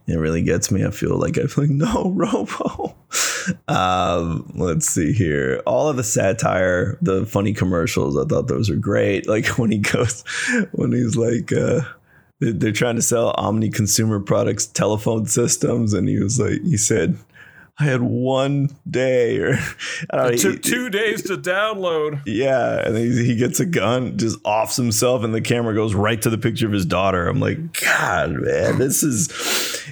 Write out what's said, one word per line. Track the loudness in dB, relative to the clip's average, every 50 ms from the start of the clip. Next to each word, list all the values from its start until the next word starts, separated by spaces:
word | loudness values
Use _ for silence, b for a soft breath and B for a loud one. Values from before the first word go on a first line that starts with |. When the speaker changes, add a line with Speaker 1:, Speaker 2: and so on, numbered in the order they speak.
| -6 -4
Speaker 1:
It | -2 0
really | 0 0 0 0
gets | 2 2 0 0 0 0
me. | 0 0 0
I | 0
feel | -2 -2 -2 0 0 0
like, | 0 0 0 0
I | 0
feel | 0 0 0 0
like, | 2
<laughs> | 2 2 0 0 0
"No, | 0 0 0 0
Robo." | 0 0 0 0 -2 -2 -4 -6 -4 -4 -4 -4 -6 -8 -10 -10 -12 _ -8 B B B B B B B B -6 B B -4
Um, | 0 0 2 2 2 2 2 2 0 0 0 -2 -2 -4 -6 -8 -6
let's | -2 -2 0 0 0 0 0
see | 0 0 0 2 2
here. | 2 2 2 2 0 0 0 -2 -2 0
All | 0 0 2 2 0
of | 0 -2
the | -2
satire, | -2 0 0 2 2 0 0 0 0 2 2 2 2 2 0 0 -2 -2 -2
the | 0 0 0 0 0
funny | 0 0 0 0 0 0
commercials, | 0 0 0 0 0 0 0 0 0 0 0 0 0
I | 0
thought | 0 0 0 0 0
those | 0 0 0 0
were | 0
great. | 0 0 0 0 2 2 2 0 0 0 0
Like, | 0 0 0 -2
<laughs> | -2 0
when | 0 0
he | 0 0
goes, | 0 0 0 0 0 0 -2 -6 -10 B B B B B B 0 0 B
when | -2 -2 0 0
he's | 2 2 0 0 2
like, | 0 2 2 0 0 -2 0
uh, | 0 0 2 2 0 0 -2 B B B B B B B B B B -4
they, | -2 -2
they're | 0 0 0 0
trying | 0 2 0 0 0
to | 0
sell | 0 2 2 2 2 2 0 0
Omni | 0 0 0 0 0 0
Consumer | 0 0 0 0 2 2 2 2 0 0
Products | 0 0 0 0 2 0 -2 -4 -4
telephone | -6 -2 0 0 0 0 0 0 0 0 0 -2
systems, | 0 0 0 2 2 0 0 0 0 0 0 0 2 2
and | 2 2 2
he | 2 0
was | 0 0 2 0
like, | 0 0 0 0 0
he | 0 0 2
said, | 2 2 2 2 2 2 0 -2 -6 B B B B B B B B B B -2
"I | 0
had | 2 2 2
one | 0 0 0 0 0 0 2 2 2 2 0 0 0 -2 -4 -8 -10 -4
day," | -2 0 2 2 4 4 2 2 2 0
or | 0 0 0
<laughs> | 0 -2 -6 -8 -10 -10 -10 -10 -10 -8 -4
I | -2 0
don't | 2 2
Speaker 2:
It | 2 2 2
Speaker 1:
know, | 0 0
Speaker 2:
took | 0 0
Speaker 1:
he | 0
Speaker 2:
two | 0 0 -2 -2
days | -2 -2 -2 -2 -2 -2 -4
to | -6 -6 -4
download. | -2 -2 0 0 0 -2 -2 -2 -2 -2 -2 0 -2 -2 -4 -6 -6
Speaker 1:
Yeah, | -4 -2 0 2 2 2 2 2 0 0 0 0 0
and | 0 0
he, | 0 2 2 2 2
he | 2 2
gets | 2 2 0 0 0
a | -2
gun, | 0 0 0 2 2 0 0 -2 -2 -2 -2
just | -2 -2 -2 -4 -2
offs | 0 0 0 0 -2 -2 -2
himself, | 0 0 2 2 2 2 2 2 0
and | 0 -2
the | -2
camera | 0 0 0 0 0 0 0
goes | 0 0 2 2
right | 2 2 2 2 2
to | 0 0
the | 0 0
picture | 0 0 0 0 0 2
of |
his | 2 2 0
daughter. | 2 2 2 2 2 2 2 2 0
I'm | 0 0
like, | 0 0 0 -2 -6 -8 -6 -2
"God, | 0 0 0 0 0 0 0 0 0 0
man, | -2 -2 0 0 0 2 2 2 2 2
this | 2 2 2 0 0
is, | 0 0 0 -2 -2 -4 -6 -4 -2 -2 -2 -2 -4 -6 -8 -10 -8